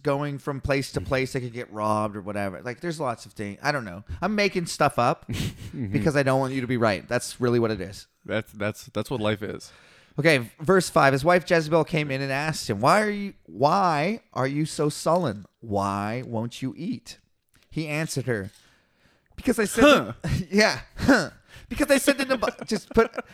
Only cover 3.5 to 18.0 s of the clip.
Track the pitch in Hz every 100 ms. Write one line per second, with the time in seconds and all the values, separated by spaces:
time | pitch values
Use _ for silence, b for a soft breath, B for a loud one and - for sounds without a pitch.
3.5 | 98 139 147 107 87 - B 202 208 202
4.5 | 190 170 - 147 - 120 165 - 101 -
5.5 | - - 151 104 107 104 143 135 131 131
6.5 | 135 123 123 113 92 - 120 - - 123
7.5 | 120 113 104 98 98 - _ - 104 -
8.5 | 107 104 - - 104 107 131 107 107 98
9.5 | - - b b b b b 160 139 113
10.5 | - 156 190 - 165 139 135 156 180 -
11.5 | 170 151 165 - 151 147 135 139 135 156
12.5 | 147 - 101 131 196 214 202 196 - -
13.5 | 90 143 190 180 147 170 226 _ - 131
14.5 | 147 156 - 151 - 165 175 156 104 -
15.5 | _ 117 101 98 101 104 120 120 113 120
16.5 | - 131 - 185 - - - _ _ _
17.5 | _ _ 151 156 151